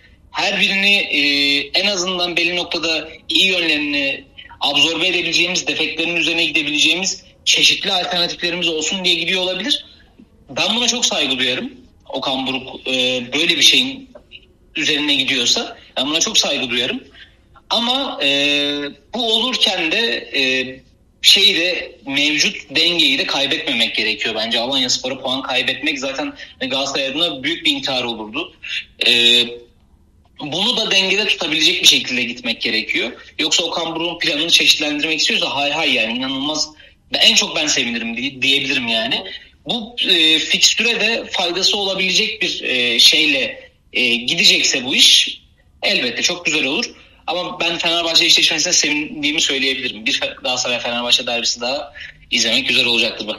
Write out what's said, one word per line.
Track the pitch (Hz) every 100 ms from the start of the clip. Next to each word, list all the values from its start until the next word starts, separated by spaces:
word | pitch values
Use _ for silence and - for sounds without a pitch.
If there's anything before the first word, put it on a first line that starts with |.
| - - _
her | - 185 196
birini, | 202 196 202 -
e, | - 151 143 143 143 143 143 170
en | 202
azından | 196 185 180 175 170
belli | 170 175
noktada | 170 170 165 156 - - -
iyi | 160 190
yönlerini | 180 165 151 147 285 277 - - - - -
absorbe | 143 139 151 160 185
edebileceğimiz, | 175 165 165 175 180 143
defektlerinin | 151 156 165 165 170
üzerine | 156 165
gidebileceğimiz | 160 160 147 147 151 170 185 - - -
çeşitli | - 165 - - 196
alternatiflerimiz | 185 175 180 170 - 175 175 175
olsun | 156 151 190
diye | 180
gidiyor | 170 170 185
olabilir. | 185 185 214 - - - - - - _ -
Ben | - 180 226
buna | 240
çok | - -
saygı | 185 139 131
duyarım. | 127 123 117 - - _ -
Okan | 139 135 131 127
Buruk, | - - - -
e, | 262 254 254 240
böyle | - 170 277
bir |
şeyin | - 214 262 269 - - - - - _ _ -
üzerine | - 202 -
gidiyorsa | 139 254 131 120 233 - - - -
ben | 135
buna | 160
çok | 226 214
saygı | - 135 123
duyarım. | 120 123 262 - - - _ _ - -
Ama, | 208 233 262 277 -
e, | - 139 143 147 143 143 143 - _
bu | 240 233
olurken | 220 254 - - 185 160
de, | 202 233 - -
e, | 139 131 131 127 131 - _ _ _
şeyi | - 202 190 160
de, | 180 - - - -
mevcut | 139 147 151 208 - - 147
dengeyi | 170 170 147 135
de | -
kaybetmemek | 143 139 160 - 120 113
gerekiyor | - 110 107 -
bence. | 110 113 120
Alanyaspor'a | 120 135 127 - 127 131
puan | 127 131
kaybetmek | 131 131 123 - 156 262
zaten | 269 262 147 - - -
Galatasaray | 262 262 269 277 269
adına | 277 302 277
büyük | 285 339 320
bir |
intihar | 277 - 254
olurdu. | 120 - 107 269 - - - - - - -
E, | 120 120 120 120 - - _ _ _ _ _ _ -
bunu | 151 151 220 220
da | 202
dengede | 196 190 196 196
tutabilecek | - 170 156 170 180
bir | -
şekilde | 131 123 123
gitmek | 120 120 120 113
gerekiyor. | 120 110 - - 220 - - -
Yoksa | 156 175
Okan | 165 - 165
Buruk'un | 160 175 -
planını | - 208 170
çeşitlendirmek | - - - 151 147 156 160
istiyorsa | - 220 165 127
hay | 143
hay | 151 151
yani | 240 220 240
inanılmaz. | 262 269 285 302 - - - _ _ -
En | 208
çok | 214 202 180
ben | 151
sevinirim | 143 120 117 113 117
diye, | 135 127
diyebilirim | 135 139 135 131 117
yani. | 113 113 - 190 - - _ -
Bu, | 233 208 - -
e, | 175 156 156
fikstüre | - - - - - 214
de | 214 233 -
faydası | - 175 175 185 214
olabilecek | 196 185 190 190 214 -
bir, | 180 -
e, | - 123 123 117
şeyle, | - 156 151 143 117 - - _ _
e, | - 120
gidecekse | 117 123 170 - 180 - 139
bu | 123
iş | 233 - - - - - _ _ _
elbette | 202 190 - -
çok | - 175 -
güzel | 151
olur. | 131 302 - - - _ -
Ama | 175 170 -
ben | 170 170
Fenerbahçe | 175 170 165 165
eşleşmesine | 165 170 165 165 180
sevindiğimi | - - 302 285 - - -
söyleyebilirim. | - 135 135 127 123 104 113
Bir |
Fe-, | - - -
Galatasaray | 131 123 127 120
Fenerbahçe | 123 120 120 120 123
derbisi | 117 113 120
daha | 120 139 - - - - -
izlemek | 127 113 123 131
güzel | 135 123
olacaktır | 117 117 110 107